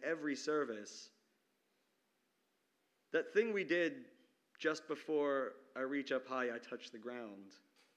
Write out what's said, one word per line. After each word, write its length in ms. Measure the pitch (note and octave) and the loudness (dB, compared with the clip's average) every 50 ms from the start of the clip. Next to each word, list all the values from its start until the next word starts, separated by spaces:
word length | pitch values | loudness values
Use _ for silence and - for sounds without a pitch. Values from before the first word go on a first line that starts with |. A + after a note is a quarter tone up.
every 340 | - D3 E3 D#3+ D3 D3+ C#3 | -2 -4 -2 0 0 -2 -2
service, 760 | C3 - D3+ D3+ D3+ C#3+ A#2+ A2 G#2 G#2 - - - - - _ _ _ _ _ _ _ _ _ _ _ _ _ _ _ _ _ _ _ _ _ _ _ _ _ _ _ _ _ _ _ _ _ _ _ _ _ _ _ - | 0 0 2 2 2 2 0 -2 -8 -8 -12 -14 -16 -18 -20 _ _ _ _ _ _ _ _ _ _ _ _ _ _ _ _ _ _ _ _ _ _ _ _ _ _ _ _ _ _ _ _ _ _ _ _ _ _ _ 0
that 200 | - E3 D#3+ - | 0 0 2 4
thing 200 | - G3+ A3+ A3+ | 4 4 4 6
we 120 | G#3 G3+ F#3 | 4 2 2
did 460 | - E3+ F3 E3+ D#3+ C#3 C3 B2 - - _ - _ _ _ _ _ _ - | 4 4 4 4 4 2 -2 -12 -16 -20 _ -20 _ _ _ _ _ _ -2
just 300 | - D#3 D#3 D#3 - - | 0 0 0 0 -2 -6
before 680 | D3+ C#3+ - - D#3 D3 D3 C#3+ C#3 C3+ B2+ A2 - - - - - | -6 -6 -2 0 2 4 4 4 4 2 0 -2 -6 -12 -18 -10 -6
I 40 | B2+ | -4
reach 320 | C3 C3 C#3+ C#3+ C3 - | -2 0 0 0 0 2
up 140 | C#3 C3 C3 | 0 0 0
high, 260 | - C3 B2+ B2 B2 | 0 -2 0 0 0
I 60 | A#2 A#2 | -2 -4
touch 320 | A#2+ - B2+ A#2+ - - | -6 -8 -10 -10 -10 -10
the 80 | - A2+ | -14 -10
ground, 560 | G#2+ B2 B2 B2 A#2 G#2 G2+ G2 G2 G2 - - _ _ _ _ _ _ _ | -10 -8 -8 -8 -8 -10 -12 -14 -16 -18 -20 -20 _ _ _ _ _ _ _